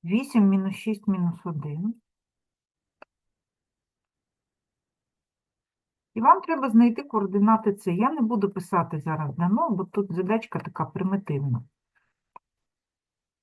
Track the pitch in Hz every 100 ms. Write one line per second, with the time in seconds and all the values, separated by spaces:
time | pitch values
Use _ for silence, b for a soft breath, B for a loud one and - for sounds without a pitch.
0 | 165 214 277 233 196 196 196 190 220 208
1 | - 190 175 170 180 151 147 147 208 233
2 | _ _ _ _ _ _ _ _ _ _
3 | - _ _ _ _ _ _ _ _ _
4 | _ _ _ _ _ _ _ _ _ _
5 | _ _ _ _ _ _ _ _ _ _
6 | _ 226 254 381 359 320 262 220 240 233
7 | 285 214 196 196 208 220 220 202 185 175
8 | 254 311 220 226 196 196 175 180 160 156
9 | 160 156 147 131 175 226 330 190 196 -
10 | 196 170 185 220 - - - - - -
11 | 185 196 196 143 139 120 - _ _ _
12 | _ _ _ - _ _ _ _ _ _
13 | _ _ _ _